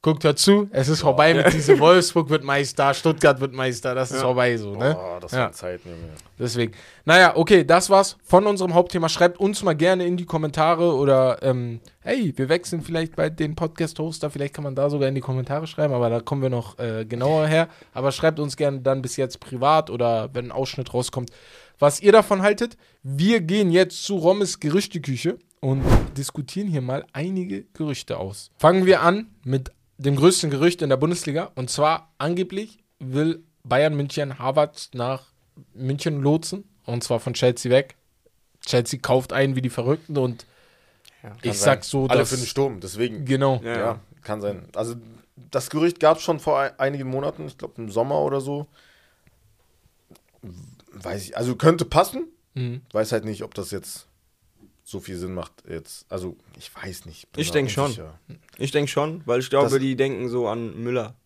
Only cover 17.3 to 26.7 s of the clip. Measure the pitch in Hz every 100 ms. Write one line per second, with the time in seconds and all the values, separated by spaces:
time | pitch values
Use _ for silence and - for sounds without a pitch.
17.3 | 156 156 160 165 - - 123 135 - 160
18.3 | 156 147 - 147 139 127 135 127 - 131
19.3 | - - 127 135 156 151 120 120 113 110
20.3 | 127 120 - 131 - 123 123 123 131 120
21.3 | - - - - _ 147 143 202 220 202
22.3 | 196 202 208 233 - _ _ 135 139 185
23.3 | 233 160 202 190 170 185 - - 196 160
24.3 | 202 196 - 151 175 202 175 139 127 165
25.3 | 240 _ _ 135 135 135 - - 139 135
26.3 | - 135 185 208